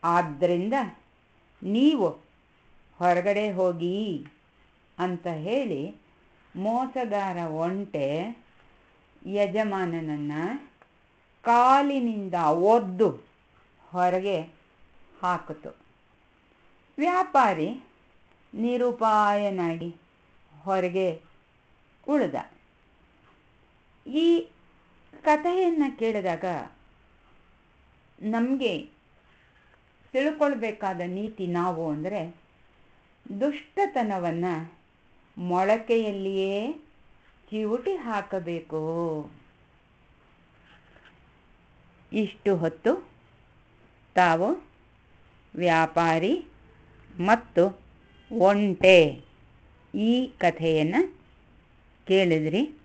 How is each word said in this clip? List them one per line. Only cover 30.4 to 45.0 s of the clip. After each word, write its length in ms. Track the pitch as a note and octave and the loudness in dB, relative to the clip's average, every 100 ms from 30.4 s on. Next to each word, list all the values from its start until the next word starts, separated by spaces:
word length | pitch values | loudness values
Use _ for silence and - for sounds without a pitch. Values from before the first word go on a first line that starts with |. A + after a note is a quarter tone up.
| C#4+ C4 A3 G#3+ G3 F3+ F3 | 0 0 -6 -6 -6 -6 -6
ನೀತಿ 420 | F3+ A3 A3 F#3 | -6 -8 -6 -4
ನಾವು 440 | F3 F3+ E3 E3 | -2 -2 -2 -4
ಅಂದ್ರೆ, 440 | D3+ D#3+ G3+ E3 E3+ _ _ _ _ _ _ _ _ - G3 | -6 -6 -6 -8 -12 _ _ _ _ _ _ _ _ -14 -4
ದುಷ್ಟತನವನ್ನ 1040 | C#4 D4 - - G4+ C#4 A3 G3 F3 E3 F3+ D#3+ E3 - _ _ _ _ _ - | -4 -4 -10 -2 -2 0 -2 -2 -4 -2 -4 -4 -8 -16 _ _ _ _ _ -10
ಮೊಳಕೆಯಲ್ಲಿಯೇ 1400 | F3 F3 F#3+ A3 A3+ A3+ G#3+ G3 F#3+ F#3+ F#3+ G3+ A#3 E4 - _ - _ _ _ _ | -2 0 2 0 2 -2 0 -4 -4 -2 -2 -4 -6 -10 -14 _ -20 _ _ _ _
ಚಿವುಟಿ 460 | G#3+ G#3+ A#3 B3+ F#4 | -6 -4 -4 -4 -6
ಹಾಕಬೇಕು. 1400 | A#3 G#3+ G3 F#3+ E3+ E3+ D#3+ D#3 D#3 E3 E3+ D#3 D3 - - _ _ _ _ _ _ _ _ _ _ _ _ - _ - - _ _ _ _ _ _ _ _ _ _ | -4 -6 -4 -8 -6 -8 -6 -6 -4 -4 -4 -6 -10 -18 -20 _ _ _ _ _ _ _ _ _ _ _ _ -20 _ -20 -20 _ _ _ _ _ _ _ _ _ _
ಇಷ್ಟು 420 | G#3 G3+ - G#3 F#3 | -4 -4 -4 0 0
ಹೊತ್ತು 540 | D#3+ D#3+ A3 F4+ - - _ _ _ _ _ _ _ _ _ - | 0 -2 -2 -2 -4 -20 _ _ _ _ _ _ _ _ _ 2
ತಾವು 480 | F3+ E3 G3+ F#4 - _ _ _ | 4 4 0 -2 -8 _ _ _